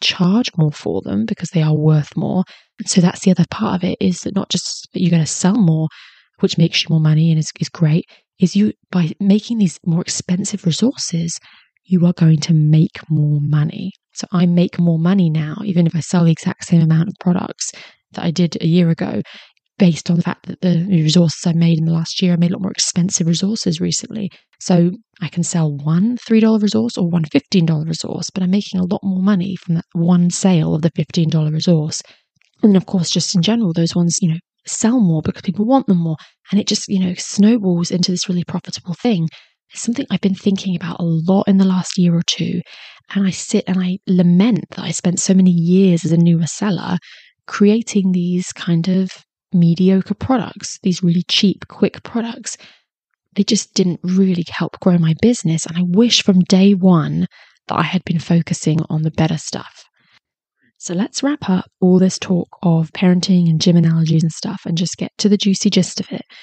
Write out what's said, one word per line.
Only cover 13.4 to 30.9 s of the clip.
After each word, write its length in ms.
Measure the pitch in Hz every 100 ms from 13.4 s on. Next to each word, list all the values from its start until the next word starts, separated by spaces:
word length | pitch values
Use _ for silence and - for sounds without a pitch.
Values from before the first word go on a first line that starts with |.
money. 520 | 147 151 156 208 190 - _
So 120 | - -
I 140 | 180 175
make 320 | 175 175 -
more 200 | 170 160
money 320 | 170 196 170
now, 280 | 156 151 -
even 220 | 214 175 165
if 80 |
I 60 | 165
sell 240 | - 180
the 80 | 165
exact 320 | 156 180 -
same 160 | - 170
amount 280 | 160 160 170
of 60 | -
products 500 | 180 175 - - - - - _ _
that 120 | -
I 60 | 170
did 260 | 156 170 -
a 60 | 165
year 240 | 175 170
ago, 300 | 165 - 202 - - - _ _ -
based 320 | 180 147 -
on 80 | 170
the 60 |
fact 240 | - - -
that 140 | -
the 260 | 180 165 185
resources 520 | 175 156 175 170 -
I 80 | 175
made 260 | 165 170 160
in 60 |
the 80 | 160
last 300 | 165 165 -
year, 100 | 180
I 40 | 170
made 160 | 175
a 20 |
lot 80 | -
more 80 | 190
expensive 560 | - - 185 175 - 165
resources 540 | 165 190 220 185 165
recently. 500 | 180 160 - - 190 - _ _
So 320 | - 175 175 180 _ _
I 80 | 156
can 140 | -
sell 340 | 165 175 156 143
one 400 | 147 165 220 247
three 240 | - 226
dollar 200 | 220 220
resource 360 | 208 220 233 -
or 140 | 175
one 140 | 170
fifteen 420 | 151 285 - 196 165
dollar 180 | 156
resource, 460 | 160 160 - - 175
but 120 | 190
I'm 100 | 180
making 280 | 202 - 185
a 40 |
lot 160 | 180 202
more 180 | 196 185
money 360 | 190 202 185 180
from 180 | -
that 100 | 165 -
one 380 | 175 170 180 175
sale 460 | - 190 175 160 165
of 60 |
the 100 | 160